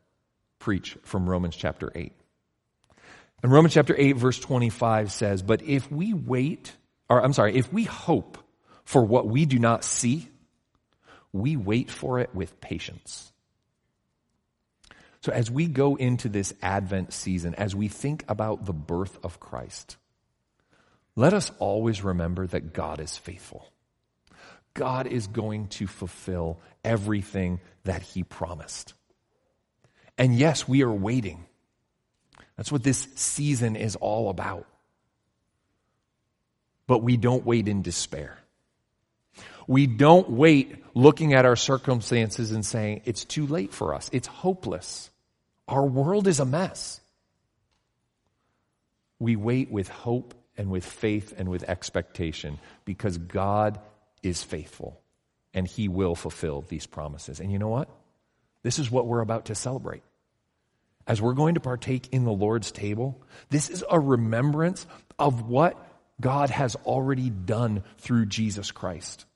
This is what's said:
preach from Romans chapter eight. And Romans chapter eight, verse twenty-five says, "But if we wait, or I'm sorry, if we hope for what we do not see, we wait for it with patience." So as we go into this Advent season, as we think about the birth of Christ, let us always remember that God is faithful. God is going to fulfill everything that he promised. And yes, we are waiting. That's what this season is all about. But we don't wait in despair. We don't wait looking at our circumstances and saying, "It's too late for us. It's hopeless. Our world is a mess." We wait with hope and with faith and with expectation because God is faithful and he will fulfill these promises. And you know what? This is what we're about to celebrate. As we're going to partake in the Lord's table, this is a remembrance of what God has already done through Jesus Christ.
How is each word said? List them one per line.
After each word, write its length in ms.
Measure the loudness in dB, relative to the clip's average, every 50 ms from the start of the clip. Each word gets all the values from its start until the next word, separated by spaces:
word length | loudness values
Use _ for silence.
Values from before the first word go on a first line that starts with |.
| _ _ _ _ _ _ _ _ _ _ _ _
preach 400 | -4 -2 -2 -2 -2 -8 -18 -18 _
from 220 | -6 -4 -2 -2
Romans 300 | 0 0 0 -2 -4 -6
chapter 340 | -4 -4 -6 -4 -4 -10 -10 -8
eight. 180 | -10 -12 -12 -14 _ _ _ _ _ _ _ _ _ _ _ _ _ _ _ _ _ _ -20 -20 -20 -20 _ _ _ 4
And 80 | 8
Romans 220 | 10 10 10 10 8
chapter 260 | 6 4 4 4 4
eight, 200 | 4 4 4 4
verse 200 | 2 2 0 0
twenty-five 720 | -4 -2 0 2 2 0 0 0 0 2 2 2 0 -2
says, 300 | -4 -2 -2 0 0 -2 2
"But 200 | 2 0 0 2
if 280 | 0 -2 -2 -2 -4
we 220 | -6 -4 -4 -2 -2
wait, 640 | -4 -2 -2 -2 0 0 -2 -4 -6 -12 -20 -20 _ _ _ _ _ _ 4
or 160 | 6 6 6
I'm 80 | 4 4
sorry, 240 | 4 4 4 4
if 160 | 2 0 0 -2
we 120 | -4 -4
hope 520 | -4 -6 -8 -2 0 0 0 0 -6 -16 -20 -20 _ _ _ _ _ -20 -20 _
for 180 | 2 4 4 6
what 240 | 6 4 2 2
we 200 | 2 2 2 2
do 120 | 4 4 4
not 260 | 4 4 4 2 0
see, 440 | -4 -4 -2 0 0 0 -2 -4 -12 _ _ _ _ _ _ _ _ _ _ _ _ _ _ _ _ -20 -20 _ _ -8
we 240 | -4 -2 -2 -2
wait 340 | -2 -2 0 0 0 0 -2
for 280 | -8 -8 -6 -4 -2 -2
it 160 | -2 -4 -4
with 260 | -8 -8 -8 -10 _
patience." 720 | -12 -10 -10 -8 -8 -12 -16 -18 _ -18 -18 -18 -18 -20 _ _ _ _ _ _ _ _ _ _ _ _ _ _ _ _ _ _ _ _ _ _ _ _ _ _ _ _ _ _ _ -20 -20 _ -20 _ _ _ -6
So 100 | -4 -2
as 180 | 0 -2 0
we 160 | 0 -2 -2
go 300 | 0 2 2 4 4 4
into 320 | 2 2 0 0 0 -2 -2
this 240 | -2 -2 -2 -2 -6 -6
Advent 540 | -4 -2 -2 -2 -2 -2 -2 -4 -4 -4 -8
season, 400 | -10 -4 -4 -2 -2 -2 -4 -4
as 200 | -4 -4 -4 -2
we 140 | -2 -4 -4
think 360 | -4 -6 -6 -6 -6 -6 -6 -6
about 380 | -4 -4 -2 -4 -4 -6 -6
the 80 | -8 -8
birth 440 | -8 -6 -6 -4 -4 -4 -6 -10 -14 -14
of 180 | -14 -14 -14
Christ, 560 | -20 -14 -12 -12 -12 -12 -16 -20 -20 _ -20 _ _ _ _ _ _ _ _ _ _ _ _ _ _ _ _ _ _ _ _ _ _ _ 0
let 160 | 4 4 4 4
us 180 | 4 0 -4 -6 -4
always 440 | -2 -2 0 0 0 0 -2 -2 -2
remember 420 | -2 -2 -2 -2 -2 -2 -4 -6 -4
that 260 | -4 -6 -6 -6 -8
God 260 | -8 -6 -6 -6 -8
is 160 | -10 -10 -12
faithful. 500 | -14 -14 -16 -16 -16 -18 -20 -20 -20 -20 -20 _ _ _ _ _ _ _ _ _ _ _ _ -20 -20 -20 -20 -20 -20 _ _ _
God 320 | -6 -4 -2 -2 -4 -4
is 200 | -2 -4 -4 -4
going 420 | -4 -6 -6 -4 -4 -6 -6 -8 -8
to 180 | -8 -6 -8
fulfill 720 | -8 -6 -8 -12 -12 -12 -12 -10 -6 -4 -4 -4 -4 -6 -8 -14 -20 _ _ -2
everything 760 | -2 -2 0 0 -2 -2 -2 -4 -4 -4 -4 -2 -2 -4 -6 -8 -14 _ _ -6
that 180 | -6 -6 -6 -8
he 220 | -10 -8 -8 -8
promised. 680 | _ -8 -10 -8 -8 -8 -14 -14 -14 -14 -16 -16 -18 -20 _ _ _ _ _ _ _ _ _ _ _ _ _ _ _ _ _ _ _ _ _ _ _ _
And 180 | 2 4 4 6
yes, 340 | 6 4 4 4 0 -2 2
we 140 | 4 4 4
are 100 | 4 2
waiting. 540 | 0 0 0 0 0 -2 -4 -8 -12 -18 _ _ _ _ _ _ _ _ _ _ _ _ _ _ _ _ _ _ -20 -20 _ _
That's 140 | -12 -8 -4
what 120 | -4 0 2
this 260 | 2 0 0 -2 -10 -8
season 600 | -6 -6 -4 -4 -2 0 0 0 0 0 -2 -2
is 220 | -2 -4 -4 -4
all 320 | -4 -4 -2 -2 0 -2 -2
about. 380 | -4 -4 -6 -8 -8 -10 -14 _ _ _ _ _ _ _ _ _ _ _ _ _ _ _ _ _ _ _ _ _ _ _ _ _ _ _ _ _ _ _ _ _ _ _ _ _ _ _ _ _ _ _ _
But 160 | 4 4 4 6
we 140 | 4 2
don't 300 | 4 4 2 2 2 2
wait 220 | 2 2 2 2 0
in 120 | -2 -2
despair. 560 | -2 -4 -4 -6 -6 -8 -8 -10 -12 -12 -14 -20 _ _ _ _ _ _ _ _ _ _ _ _ _ _ _ _ _ _ _ -20 -20 -20 -20 -18 -4
We 200 | 2 4 4 4
don't 420 | 4 4 6 10 10 10 10 10 4
wait 560 | 2 6 8 8 8 8 6 2 -6 -20 -20 -6 2
looking 380 | 8 10 10 10 8 2 4 6
at 140 | 8 8
our 100 | 8 6
circumstances 960 | 4 2 0 0 0 2 0 0 0 0 0 2 2 2 0 -2 -6 -4 -4 -4
and 140 | -4 -4
saying, 340 | -4 -4 -4 -2 -4 -4 -6 -6
"It's 180 | -8 -8 -8 -8
too 220 | -8 -6 -4 -4
late 260 | -2 -2 -4 -4 -6 -6
for 220 | -6 -4 -4 -4
us. 160 | -6 -6 -6 -6
It's 140 | -6 -6
hopeless. 840 | -8 -16 -4 -2 -2 -2 -2 -4 -8 -8 -8 -8 -12 -16 -16 -16 -18 _ _ _ _ _ _ _ _ _ _ _
Our 200 | -2 0 0 2
world 400 | 2 0 0 0 0 0 2 2
is 120 | 2 2 2
a 60 | 0
mess." 560 | 0 0 -2 -4 -4 -6 -12 -14 -14 -14 -18 _ _ _ _ _ _ _ _ _ _ _ _ _ _ _ _ _ _ _ _ _ _ _ _ _ _ _ _ _ _ _ _ _ _ _ _ _ _ _ _ _ _ _ -4
We 180 | 0 0 0
wait 340 | 0 0 0 0 0 -2 -2
with 180 | -2 -4 -4 -4
hope 460 | -8 -10 -4 -4 -4 -4 -4 -10 -20 -20 _ _ _
and 160 | -8 -6 -4
with 140 | -4 -4 -6
faith 480 | -8 -12 -4 -2 -2 -2 -2 -6 -8 -10
and 140 | -8 -6 -6
with 140 | -6 -6 -4
expectation 960 | -6 -8 -8 -8 -6 -6 -6 -6 -6 -6 -6 -6 -6 -4 -8 -10 -10 -12 -12 -14 -20 -20 _ -10
because 320 | -10 -10 -6 -4 -6 -6
God 640 | -6 -10 -6 -4 -4 -2 0 0 2 0 0 -2 -4 -14 -20 _ _ _ _ _ _ -4
is 200 | -4 -4 -4 -6
faithful 580 | -10 -10 -12 -12 -14 -16 -16 -16 -16 -16 -20 _ _ _ _ _ _ _ _ _ _ -6
and 120 | -6 -6
he 220 | -6 -4 -4 -4 -2
will 260 | 0 0 0 0 -2
fulfill 460 | -4 -6 -12 -10 -8 -8 -6 -6 -8 -10 -10
these 180 | -10 -12 -12
promises. 540 | -12 -12 -10 -10 -10 -10 -12 -14 -16 -14 -10
And 100 | -8 -6
you 80 | -4 -4
know 100 | -4 -2
what? 200 | -4 -4 -4 -6 -12 _ _ _ _ _ _ _ _ _ _ _ _ _ -6
This 160 | -4 -4 -2
is 120 | -2 0
what 160 | 0 0 0
we're 160 | 0 0 -2 0
about 240 | 0 -2 -4 -4
to 80 | -8 -8
celebrate. 480 | -6 -6 -6 -6 -6 -8 -10 -14 -14 _ _ _ _ _ _ _ _ _ _ _ _ _ _ _ _ _ _ _ _ _
As 140 | -2 -2 0
we're 120 | 0 0 2
going 220 | 2 2 2 2
to 60 | 0
partake 520 | -2 -4 -6 -6 -4 -4 -4 -4 -4 -2 -2
in 120 | 0 0
the 80 | 2 2
Lord's 380 | 2 2 2 0 0 -2 -6
table, 500 | -10 -8 -6 -6 -4 -4 -4 -6 -6 -10 -18 _ -20 -20 -10 -2
this 220 | -2 -2 -2 -2
is 120 | -8 -10 -4 2
a 100 | 2 2
remembrance 880 | 4 4 2 2 2 0 0 0 0 0 0 0 0 -2 -2 -4 -14 -20 -20 -20 _ _ -4 0
of 300 | 0 2 2 0 -4 -2
what 280 | 2 4 4 2 2 -4 -18 -20 -20 _ _ _ _ -4
God 300 | -2 -2 0 2 0 0
has 260 | 0 0 -2 -2 -2
already 540 | -4 -4 -4 -2 -2 0 -2 -2 -2 -2 -4
done 520 | -4 -4 -4 -4 -2 0 0 0 -2 -4 -6 -8 -18 _
through 280 | -4 0 2 2 2
Jesus 440 | 2 0 -2 -4 -4 -4 -6 -10 -10
Christ. 540 | -12 -8 -8 -8 -8 -8 -12 -16 -16 -18 -20 _ _